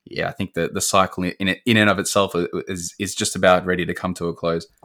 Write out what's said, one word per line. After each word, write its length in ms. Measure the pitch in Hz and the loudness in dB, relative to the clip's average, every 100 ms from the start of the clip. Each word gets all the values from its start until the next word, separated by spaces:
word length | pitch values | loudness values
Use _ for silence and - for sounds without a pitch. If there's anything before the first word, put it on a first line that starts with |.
| - | -12
yeah, 220 | - 87 | -6 -6
I 40 | |
think 220 | - 92 | -4 -6
the, 160 | 85 82 | -4 -4
the 80 | 92 | -2
cycle 420 | - 98 92 - | 0 2 2 0
in, 100 | 90 - | -6 -2
in, 160 | 95 90 - | -4 -2 2
in 120 | 110 | 4
and 120 | 104 | 4
of 100 | 95 | 4
itself 360 | 92 104 98 85 | 2 2 2 0
i-, 120 | 87 - - | -2 -4 -6
is, 280 | 92 87 - | -8 -8 -8
is 160 | 98 | -8
just 220 | - 107 98 | -4 -4 2
about 300 | 95 90 90 | 4 4 4
ready 200 | 90 87 | -2 -2
to 80 | |
come 200 | 90 92 90 | -4 -6 -4
to 120 | 85 | -6
a 60 | |
close. 320 | 82 85 85 - _ | -4 -2 -4 -6 _